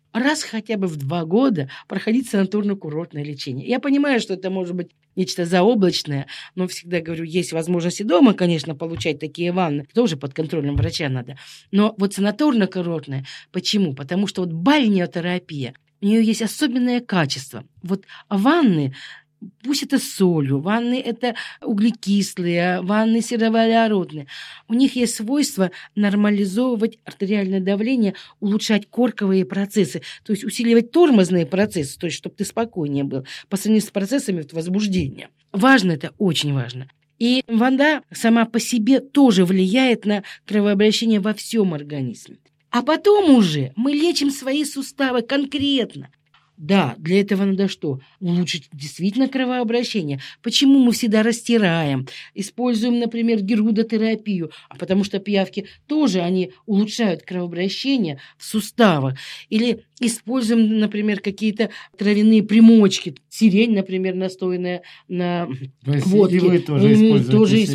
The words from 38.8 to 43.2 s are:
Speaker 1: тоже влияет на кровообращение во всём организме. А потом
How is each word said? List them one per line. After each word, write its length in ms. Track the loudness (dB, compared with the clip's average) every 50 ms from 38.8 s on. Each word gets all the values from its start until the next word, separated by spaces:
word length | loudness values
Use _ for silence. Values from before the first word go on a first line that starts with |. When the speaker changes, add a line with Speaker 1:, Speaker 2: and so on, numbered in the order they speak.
| 2 4 4 2
Speaker 1:
тоже 460 | 2 0 4 4 6 6 6 6 4
влияет 600 | 4 4 2 2 2 2 2 2 2 2 0 0
на 180 | -2 -2 -2 -4 -8 -16 -20 _
кровообращение 720 | -4 -2 0 2 2 2 4 4 2 2 2 0 0 0 0
во 140 | 0 -2 -4
всём 400 | -6 -8 -4 -2 0 0 0 -2
организме. 640 | -6 -8 -8 -8 -6 -6 -6 -8 -10 -16 -20 -20 -20 _ _ _ _ _ _
А 100 | -4 -2 0
потом 480 | 0 -2 2 4 4 4 6